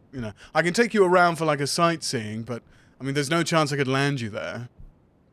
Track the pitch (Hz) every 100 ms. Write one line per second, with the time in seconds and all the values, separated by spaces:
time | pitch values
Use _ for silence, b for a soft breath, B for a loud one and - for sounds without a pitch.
0 | _ 135 110 - B 156 165 170 240 220
1 | 185 185 175 156 160 147 143 - 170 165
2 | - 127 107 110 113 117 - b b b
3 | 135 139 139 170 165 165 147 143 127 135
4 | 143 143 113 107 80 101 120 - - _
5 | _ _ _